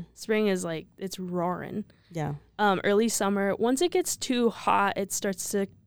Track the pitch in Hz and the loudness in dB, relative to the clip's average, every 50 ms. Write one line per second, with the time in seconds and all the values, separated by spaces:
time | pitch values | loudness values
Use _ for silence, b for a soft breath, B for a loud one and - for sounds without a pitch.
0 | 165 - - - - - 220 214 214 202 190 180 180 170 160 156 165 - _ - | -6 -10 -16 -10 -4 0 0 2 2 2 2 0 -2 -4 -6 -6 -10 -12 _ -12
1 | 196 185 - 190 185 175 175 180 170 180 175 165 - - - 214 208 - b b | -10 -10 -8 -8 -8 -4 -2 -2 0 -2 -2 -4 -6 -8 -8 -8 -8 -10 b b
2 | b b 165 165 147 147 147 147 - _ _ - 214 202 190 - - 202 202 208 | b b -6 -4 -4 -4 -4 -8 -12 _ _ 0 2 2 4 4 4 4 4 4
3 | 233 226 - - 208 202 202 196 196 196 185 - 214 240 262 262 349 330 - 370 | 4 2 2 0 0 0 2 2 2 0 0 0 2 2 2 2 2 2 2 0
4 | - - - - - - 247 240 240 220 - - - 196 202 202 202 196 - - | 0 0 -4 -4 -2 -2 0 2 2 2 0 0 2 2 4 4 4 2 0 -2
5 | 202 - - - - 202 190 - - - - 202 196 - - - _ | -4 -4 -4 -4 -2 -2 -4 -4 -6 -4 -2 -2 -2 -4 -6 -16 _